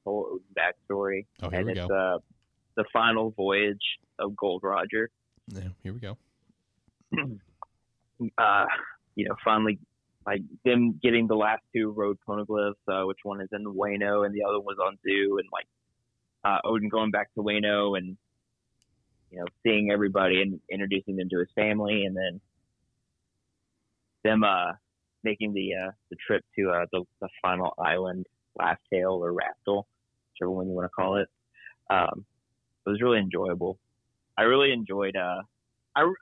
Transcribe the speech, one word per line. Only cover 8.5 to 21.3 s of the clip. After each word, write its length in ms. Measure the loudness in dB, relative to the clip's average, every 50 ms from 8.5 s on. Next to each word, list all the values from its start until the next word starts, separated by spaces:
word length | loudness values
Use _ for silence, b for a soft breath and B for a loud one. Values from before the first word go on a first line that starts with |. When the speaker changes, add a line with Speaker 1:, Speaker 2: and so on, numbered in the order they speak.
| 4 4 2 2 B B B B B B _ _ -6
Speaker 1:
you 120 | -4 -4 -4
know, 60 | -4 -2 2
finally, 340 | 2 4 4 4 2 0 -2 -6 -16 _ _ _ _ _ _ -6
like, 160 | -4 -4 -4 -6 -8 -8 -2 2
them 360 | 4 4 6 4 4 2 2
getting 240 | 4 4 4 4 4
the 80 | 4 2
last 280 | 2 2 2 0 -2 -4 _ -2
two 160 | -2 -2 -2
road 280 | -2 -2 -2 -2 -2 -4 _ -6
poneglyphs, 460 | -4 -4 -4 -2 0 0 0 -2 -4 -6 _
uh, 200 | -2 -2 0 0
which 120 | -2 -4 -6
one 180 | -8 -8 -8 -8
is 80 | -8 -8
in 120 | -8 -8 -8
Wano 640 | -6 -4 -2 -2 -2 -2 0 0 2 2 2 2
and 80 | 0 0
the 100 | -2 0
other 160 | 0 0 -2
one's 180 | -2 -4 -4 -2
on 200 | -2 -2 -4 -4 -2
Zoo, 340 | 0 2 2 2 2 0 0
and, 100 | -2 -4
like, 160 | -8 -10 -10 _ _ _ _ _ _ _ _ _ _ _ _ _ _ _ 0
uh, 140 | 0 0 0 0 0
Oden 220 | 0 0 0 0
going 200 | 0 0 0 0
back 220 | 0 -2 -2 -4 -6
to 60 | -4
Wano 560 | -2 0 0 0 2 2 2 2 2 0 0 -2
and, 180 | -4 -8 -12 -14 _ _ _ _ _ _ _ _ _ _ _ _ _ _ _ _ _ _ _ _ _ _
you 80 | -12 -10
know, 80 | -10 -10 -8 _
seeing 280 | 2 2 4 4 4 2
everybody 520 | 2 2 2 2 2 4 4 4 4 4
and 180 | 2 0 -2 -6 -8 -8
introducing 460 | -6 -6 -4 -2 -2 -2 -2 -4 -4
them 120 | -4 -4 -2